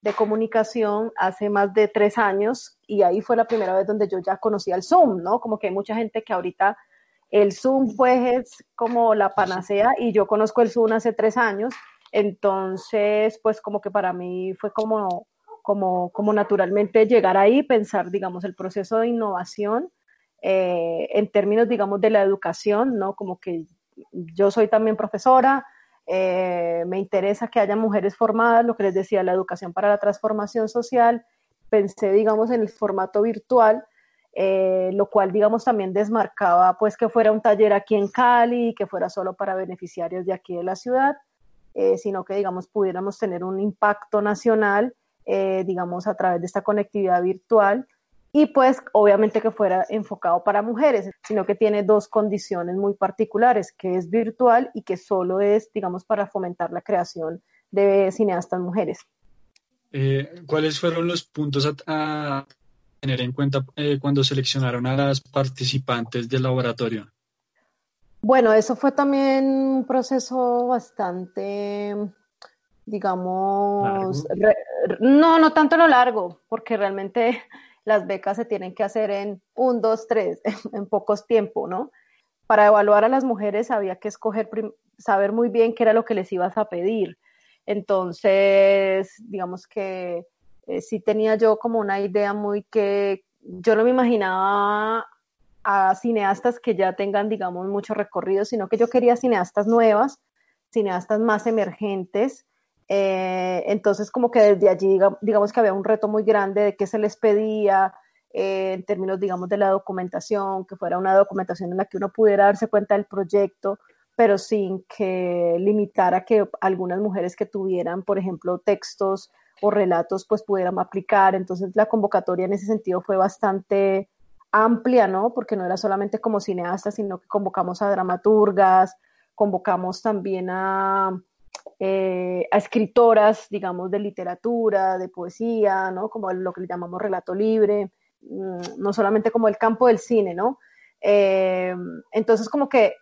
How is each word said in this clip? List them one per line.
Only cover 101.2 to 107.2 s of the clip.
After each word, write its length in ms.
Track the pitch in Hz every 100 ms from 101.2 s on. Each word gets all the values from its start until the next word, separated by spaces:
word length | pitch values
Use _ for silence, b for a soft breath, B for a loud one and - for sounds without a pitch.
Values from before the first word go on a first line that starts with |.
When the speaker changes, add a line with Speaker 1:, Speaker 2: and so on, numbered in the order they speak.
Speaker 1:
más 260 | 226 208 226
emergentes. 1000 | 226 196 170 208 196 180 202 254 269 _ _ _ _ _
Eh, 760 | 202 196 190 185 185 185 180 -
entonces, 460 | 208 - 196 208
como 180 | - 240
que 120 | 240
desde 280 | 208 196 196
allí, 180 | 180 190
diga-, 300 | 190 196 190
digamos 300 | 208 214 208
que 80 | 214
había 140 | 220
un 100 | 190
reto 240 | 196 220 214
muy 140 | 214
grande 380 | 214 214 196 196
de 140 | 208 202
qué 100 | 196
se 140 | 220
les 180 | 214
pedía, 760 | -